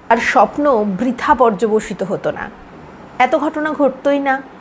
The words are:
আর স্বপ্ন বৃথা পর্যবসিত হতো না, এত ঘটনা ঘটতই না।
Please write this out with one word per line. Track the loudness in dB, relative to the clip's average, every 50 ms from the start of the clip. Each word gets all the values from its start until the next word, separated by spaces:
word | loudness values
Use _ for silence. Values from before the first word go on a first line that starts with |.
| -2 0
আর | 0
স্বপ্ন | 0 0 0 4 4 2 2 2 0 2 2 2 2 2
বৃথা | 0 -2 -2 -2 -2 -2 -2 0 0 2
পর্যবসিত | 4 4 2 2 0 -2 0 0 0 -2 -4 -8 -8
হতো | -6 -6 -6 -4 -4 -4
না, | -4 -4 -10 -12 -14 -18 -20 -20 -20 -20 -20 -20 -20 -20 -20 -20 0 0
এত | 0 2 2
ঘটনা | 0 -2 -2 -4 -4 -4 -4
ঘটতই | -2 0 0 0 0 0 -2 0 0 0
না। | 0 -2 -2 -4 -6 -14 -20 -20